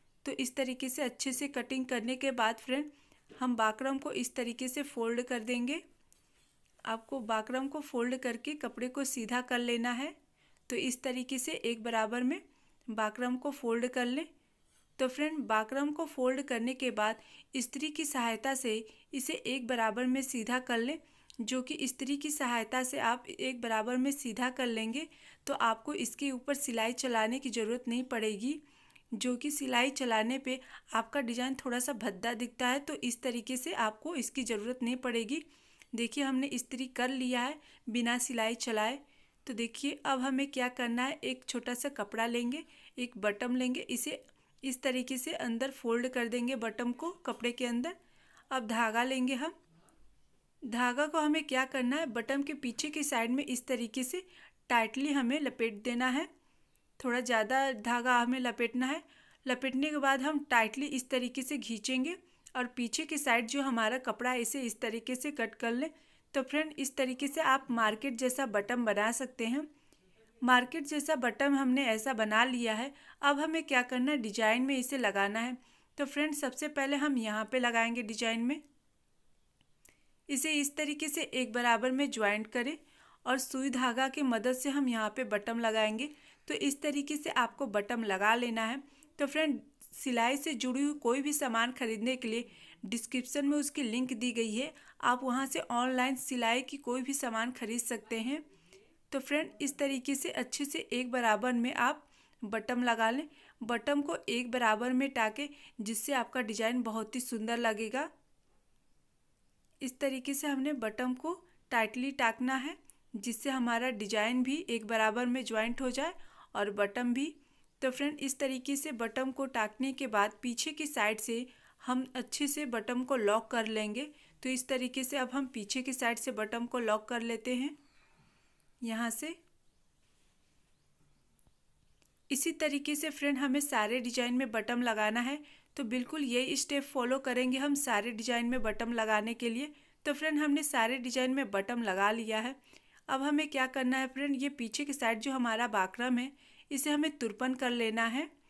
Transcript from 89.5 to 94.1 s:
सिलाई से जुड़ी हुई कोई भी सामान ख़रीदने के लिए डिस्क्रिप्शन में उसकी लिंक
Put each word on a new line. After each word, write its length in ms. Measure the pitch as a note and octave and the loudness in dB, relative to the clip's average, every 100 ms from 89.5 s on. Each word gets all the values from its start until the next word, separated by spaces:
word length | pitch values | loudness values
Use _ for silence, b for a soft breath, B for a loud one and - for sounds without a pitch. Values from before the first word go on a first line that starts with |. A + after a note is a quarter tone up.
| A#3 - _ - | 0 -6 _ -12
सिलाई 420 | - C4+ A#3+ A#3 C#4+ | -6 0 2 2 2
से 180 | E4 | 0
जुड़ी 280 | B3+ B3+ B3+ | -2 0 2
हुई 100 | C#4+ | 0
कोई 260 | D4 A#3 C4 | 2 2 2
भी 100 | C#4+ | 2
सामान 400 | D4 C4+ A3+ A#3+ | 0 2 2 0
ख़रीदने 440 | B3 A#3+ A3 A#3 B3+ | 0 -2 0 0 0
के 120 | A#3+ | -2
लिए 200 | A3+ A#3+ B B B F#3+ | -2 -4 B B B -6
डिस्क्रिप्शन 600 | A#3 - C4 B3 D4 C#4 | -4 -2 -4 -2 0 2
में 100 | D4 | 2
उसकी 240 | C#4+ - | 0 -2
लिंक 300 | B3 A#3 B3+ | 0 0 0